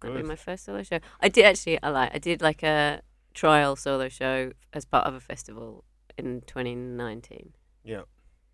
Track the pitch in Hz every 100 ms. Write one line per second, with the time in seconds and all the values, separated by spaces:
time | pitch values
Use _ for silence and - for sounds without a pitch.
0 | 113 127 156 156 - 185 - 202 196 170
1 | - - 202 196 208 185 - 160 147 139
2 | 127 147 175 170 160 156 160 151 147 147
3 | - _ _ - 160 151 143 139 - 135
4 | 131 - 131 131 131 - _ 151 - 131
5 | - 131 123 - - 110 113 107 _ _
6 | _ - 127 123 123 - 123 120 123 123
7 | 120 107 - - - _ _ _ 110 107
8 | 90 _ _ _ _